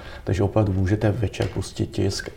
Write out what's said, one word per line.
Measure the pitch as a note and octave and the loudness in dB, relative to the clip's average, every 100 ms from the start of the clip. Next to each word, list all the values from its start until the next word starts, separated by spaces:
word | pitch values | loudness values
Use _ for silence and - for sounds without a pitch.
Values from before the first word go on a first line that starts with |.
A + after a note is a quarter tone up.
| - - | -12 -8
takže | - G2 | -2 2
opravdu | G2 A2 G2+ | 2 4 4
můžete | F#2+ F#2 G#2 G#2+ | 2 2 2 2
večer | A2 G2 - G2+ | 2 -2 -2 -4
pustit | - - - A2 | -4 -6 -4 -2
tisk | - G2 - - | 0 0 -2 -6